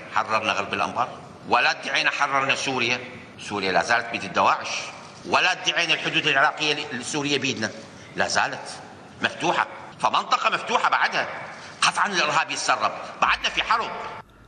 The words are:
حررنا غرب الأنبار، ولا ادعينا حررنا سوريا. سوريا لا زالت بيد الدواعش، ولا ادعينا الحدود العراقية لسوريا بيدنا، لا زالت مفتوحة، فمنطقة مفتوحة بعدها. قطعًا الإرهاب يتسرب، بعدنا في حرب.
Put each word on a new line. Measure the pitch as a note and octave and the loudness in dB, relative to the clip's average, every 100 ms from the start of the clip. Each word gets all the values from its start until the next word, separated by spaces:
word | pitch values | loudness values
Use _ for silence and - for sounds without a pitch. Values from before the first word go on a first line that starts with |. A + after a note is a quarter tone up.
| - | -4
حررنا | G#2+ A2 A2 G#2+ | -2 2 2 2
غرب | F#2+ G2+ | 0 0
الأنبار، | G2 E2+ A2 B2 - - - - | 0 0 0 -2 -4 -16 -16 0
ولا | A#2 C#3+ | 4 4
ادعينا | D#3+ C3+ C#3+ D3 | 0 -2 0 2
حررنا | - C#3+ C#3 C3+ B2 | 2 2 4 2 0
سوريا. | C#3 B2+ A#2+ B2+ - - - - | 0 0 2 0 -4 -14 -16 -14
سوريا | - G#2 F#2+ | -6 -2 2
لا | F2+ | 2
زالت | E2+ A#2 A#2 | 4 2 2
بيد | A2 | -6
الدواعش، | F#2+ G2 G#2+ C#3+ - - - - - - - | -2 2 4 4 -2 -6 -8 -12 -16 -14 0
ولا | C3 F3 | 2 4
ادعينا | F3+ - D#3 E3+ | 2 0 0 2
الحدود | D3+ E3 D3+ D3+ | 0 2 0 2
العراقية | C3+ D3 - D#3 D3 D3 B2 | 4 4 4 0 0 -2 -6
لسوريا | A#2+ D3+ C#3+ C#3+ | -4 -2 0 0
بيدنا، | C3+ A2 A2 - - - - F2+ | -2 -2 -4 -6 -14 -18 -12 -2
لا | F#2 | 2
زالت | - B2 C3+ - - - - - - | 2 0 -2 -10 -12 -16 -18 -20 -4
مفتوحة، | A#2 - D#3+ D#3 - - - - | -4 0 0 2 0 -4 -16 -2
فمنطقة | A2+ E3 G3 B3 A3+ | 0 2 2 2 2
مفتوحة | F3 - A#3 E3 | 0 0 0 2
بعدها. | C3 G3 F#3 A#2 - - - - - | 2 2 0 -2 -6 -12 -14 -16 0
قطعًا | D#3 - F#3+ | 0 2 0
الإرهاب | F3+ D3+ D3+ D3+ | 2 2 2 0
يتسرب، | C#3 - B2 G#2 - - - | -2 2 2 2 0 -8 0
بعدنا | A#2+ A#3 A3 | 2 2 0
في | - | -2
حرب. | - A3+ E3 - - - - - | 2 2 0 -6 -10 -12 -16 -20